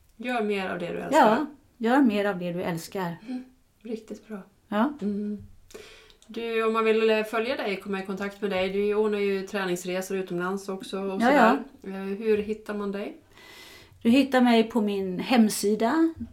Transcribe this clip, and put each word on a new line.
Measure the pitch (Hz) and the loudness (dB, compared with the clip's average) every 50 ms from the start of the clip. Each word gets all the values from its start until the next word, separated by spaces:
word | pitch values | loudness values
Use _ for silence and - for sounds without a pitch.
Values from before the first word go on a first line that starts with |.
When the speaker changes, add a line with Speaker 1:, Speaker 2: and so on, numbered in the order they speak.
| _ _ _ - | _ _ _ -12
Speaker 1:
Gör | 226 247 254 240 214 | -8 -6 -4 -2 -2
mer | 208 208 196 185 185 | -2 -2 -2 -4 -4
av | - 175 | -6 -6
det | 180 170 | -6 -6
du | 175 180 | -6 -6
älskar. | 185 - 262 311 | -4 2 4 6
Speaker 2:
Ja, | 277 214 220 262 302 294 - - _ _ _ - | 6 6 6 4 0 -4 -8 -16 _ _ _ -4
gör | 226 226 247 285 | 0 2 4 4
mer | 285 233 208 208 196 | 4 4 4 2 0
av | 208 196 180 | 0 -2 -4
det | 175 175 170 | -4 -6 -4
du | 175 | -4
älskar. | 180 180 175 165 165 - - 196 185 170 170 165 214 233 | -4 -4 -4 -6 -6 -8 -8 -6 -6 -6 -6 -8 -10 -10
Speaker 1:
Mm, | 254 254 254 - _ _ _ _ _ _ - | -10 -10 -12 -14 _ _ _ _ _ _ -14
riktigt | 220 233 214 - - 214 - - - | -12 -12 -12 -12 -14 -18 -18 -16 -14
bra. | 214 196 185 - _ _ _ _ | -14 -14 -14 -18 _ _ _ _
Speaker 2:
Ja. | 208 208 226 294 294 - | 0 2 2 2 0 -2
Speaker 1:
Mm. | 190 208 202 202 208 208 208 202 - - - - - - - - - - - - - - _ _ _ - | -4 -4 -4 -4 -4 -6 -8 -10 -12 -16 -20 -20 -20 -20 -20 -20 -20 -20 -20 -20 -20 -20 _ _ _ -16
Du, | 214 226 233 233 226 226 226 | -12 -8 -6 -4 -2 0 0
om | 226 220 | 2 2
man | 226 220 | 2 4
vill, | 220 220 220 220 220 | 4 4 4 4 4
eh, | 220 214 214 | 4 2 0
följa | 214 - 226 220 247 277 | -2 -2 -2 -2 -2 -2
dig, | - 269 214 196 190 - | -4 -4 -4 -6 -6 -6
komma | 202 196 190 | -6 -6 -6
i | 190 | -6
kontakt | 196 196 190 202 202 202 - | -6 -6 -6 -6 -8 -6 -6
med | 220 196 | -4 -2
dig, | 190 185 185 190 | -2 0 -2 0
du | 185 202 202 208 208 | 0 0 0 0 2
ordnar | 208 214 214 208 202 | 2 0 0 0 0
ju | 202 196 196 190 190 190 | 0 0 -2 -2 -4 -6
träningsresor | - 202 190 185 175 175 180 180 180 185 185 - 196 190 | -6 -4 -4 -2 -4 -4 -4 -4 -6 -6 -4 -4 -4 -6
utomlands | 185 - 180 175 175 185 196 196 196 - | -4 -4 -4 -4 -4 -4 -4 -6 -6 -8
också | 190 190 - - - 190 | -10 -10 -10 -8 -8 -6
och | 196 196 190 196 | -6 -4 -2 2
Speaker 2:
Ja, | 226 247 | 2 4
ja. | 285 285 233 220 254 269 233 - - - | 6 6 6 6 4 2 -2 -8 -16 -18
Speaker 1:
sådär. | - 190 190 190 | -14 -12 -10 -8
Eh, | 196 196 196 202 | -6 -6 -6 -2
hur | 226 220 214 208 | 0 2 2 2
hittar | 208 214 214 214 - - 208 | 0 -2 -6 -8 -8 -8 -8
man | 208 202 202 | -6 -6 -6
dig? | 196 196 208 269 320 - _ _ _ - - - - - - - - - - - _ _ | -6 -6 -8 -10 -12 -16 _ _ _ -20 -20 -20 -20 -20 -20 -20 -20 -20 -20 -20 _ _
Speaker 2:
Du | - 233 | 2 4
hittar | 226 277 277 277 262 254 | 6 6 4 4 4 4
mig | 247 247 233 226 226 | 6 6 6 6 4
på | 226 - 240 | 2 2 0
min | 208 208 202 196 190 190 185 180 | 0 0 0 -2 -2 -4 -4 -4
hemsida. | - - 254 240 220 208 190 - - 202 214 208 226 226 277 320 330 330 330 - 233 - | -2 2 4 6 6 4 4 0 0 0 2 2 2 2 2 4 2 2 0 -2 -10 -12